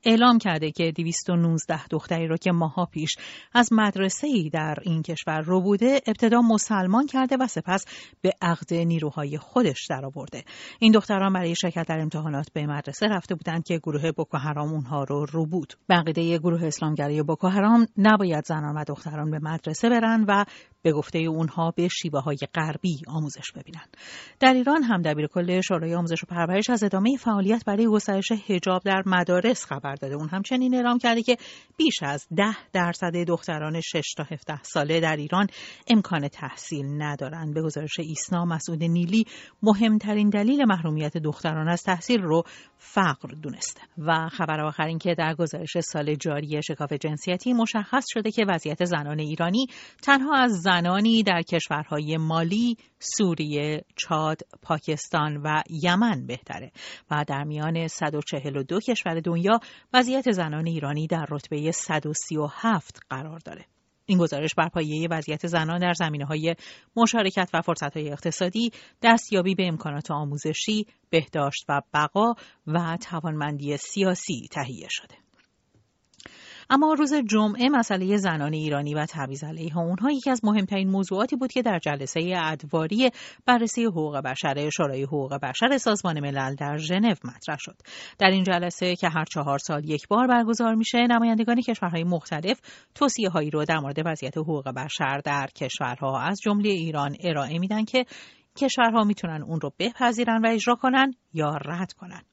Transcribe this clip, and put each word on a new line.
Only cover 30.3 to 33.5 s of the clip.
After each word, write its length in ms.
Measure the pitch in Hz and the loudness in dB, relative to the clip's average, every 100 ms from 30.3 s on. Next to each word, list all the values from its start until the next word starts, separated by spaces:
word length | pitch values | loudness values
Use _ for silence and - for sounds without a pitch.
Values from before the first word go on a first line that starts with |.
| 185 202 254 254 | -6 -2 0 2
اعلام 240 | 254 240 240 | 2 2 2
کرده 240 | 240 233 | 2 0
که 140 | 226 247 - - - _ | 2 0 -2 -20 -20 _
بیش 260 | 320 - | 2 2
از 240 | 147 143 - 160 | -2 -4 -4 0
ده 340 | 208 214 - | 0 0 -4
درصد 400 | 190 175 170 175 170 | 0 0 0 -2 -2
دختران 640 | 170 170 - | 0 -2 -2